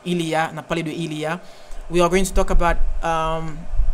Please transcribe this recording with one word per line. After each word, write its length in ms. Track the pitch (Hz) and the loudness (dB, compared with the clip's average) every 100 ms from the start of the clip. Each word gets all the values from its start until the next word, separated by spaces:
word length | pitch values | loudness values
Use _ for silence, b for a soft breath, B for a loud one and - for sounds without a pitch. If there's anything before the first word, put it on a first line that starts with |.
il 160 | 175 175 | -4 -4
y 140 | 160 | -2
a. 160 | 156 160 | -2 -4
N 80 | 156 | -6
a 20 | |
pale 220 | 139 165 | -6 -6
de 80 | 160 | -6
il 240 | 147 160 151 | -8 -8 -8
y 80 | |
a. 160 | 151 175 - B B B B | -8 -8 -12 B B B B
We 140 | 170 | 0
are 80 | 170 | 2
going 140 | 185 | 2
to 100 | 190 | 0
talk 160 | - 190 | 2 4
about, 260 | 180 170 165 - - | 4 4 4 4 2
um, 540 | 165 165 160 160 160 151 165 - - | 0 -2 -2 -4 -6 -8 -2 2 2